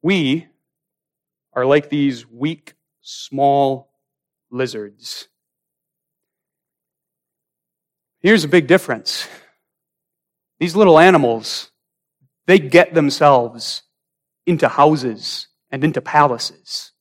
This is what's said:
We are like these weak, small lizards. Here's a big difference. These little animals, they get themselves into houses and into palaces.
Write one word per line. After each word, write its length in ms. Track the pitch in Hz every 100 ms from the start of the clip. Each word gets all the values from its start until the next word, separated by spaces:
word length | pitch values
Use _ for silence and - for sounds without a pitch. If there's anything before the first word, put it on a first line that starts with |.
We 460 | 160 190 139 156 - _ _ _ _ _ _ _ _ _ _
are 100 | -
like 240 | 127 147 147
these 400 | 147 139 123 -
weak, 460 | 117 147 160 - _ _ _
small 880 | - - - 135 139 139 139 131 _ _ _ _ _ _ _
lizards. 800 | 123 127 117 104 104 - - - _ _ _ _ _ _ _ _ _ _ _ _ _ _ _ _ _ _ _ _ _ _ _ _ _ _ _ _ _
Here's 240 | 180 220
a 40 | 151
big 180 | 175 143
difference. 600 | 180 - 117 - - - - _ _ _ _ _ _ _ _ _ _ _ _
These 180 | 170 175
little 220 | 202 160
animals, 720 | 180 175 127 113 110 - - _ _ _ _ _ _ _ -
they 120 | 190
get 340 | 143 165 170
themselves 880 | 165 147 - 147 135 117 117 - - _ _ _ _ _ _
into 240 | - 165 120
houses 760 | - 147 156 123 107 - - - _ _
and 140 | 135
into 180 | 156 143
palaces. 920 | - 151 143 117 - - - - - _